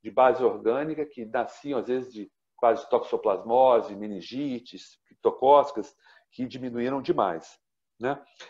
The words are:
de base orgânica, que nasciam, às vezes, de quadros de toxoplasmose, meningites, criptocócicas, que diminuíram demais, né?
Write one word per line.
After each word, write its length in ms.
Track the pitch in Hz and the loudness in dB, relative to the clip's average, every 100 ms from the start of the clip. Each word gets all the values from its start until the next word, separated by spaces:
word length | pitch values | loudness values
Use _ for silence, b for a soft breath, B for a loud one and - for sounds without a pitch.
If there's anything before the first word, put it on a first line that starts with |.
de 80 | 107 | -4
base 340 | 101 127 117 | 2 4 4
orgânica, 600 | 120 104 104 127 156 151 147 | 0 0 -2 -2 -4 -6 -8
que 200 | - 110 | -10 -6
nasciam, 520 | 123 113 - 143 131 | -6 -6 -10 -6 -4
às 100 | 107 | -2
vezes, 240 | 127 120 | -4 -6
de 200 | 110 98 _ _ _ | -14 -16 _ _ _
quadros 280 | 117 110 | 2 2
de 60 | - | 0
toxoplasmose, 1040 | 117 - 113 107 92 98 123 131 117 107 101 | -2 0 -2 -2 -2 0 4 6 4 0 -8
meningites, 1040 | 107 98 - 127 143 123 - 98 - _ _ | -10 -12 -10 -8 -8 -8 -12 -20 -20 _ _
criptocócicas, 880 | _ 113 - 131 143 - 110 98 _ b b b | _ -2 2 6 6 6 -4 -10 _ b b b
que 140 | - 123 | -12 -10
diminuíram 540 | 127 127 120 120 139 | -10 -8 -4 -4 -2
demais, 560 | 131 151 98 82 - _ _ _ _ _ | -2 2 0 -2 -10 _ _ _ _ _
né? 220 | 123 143 B B B | -4 -4 B B B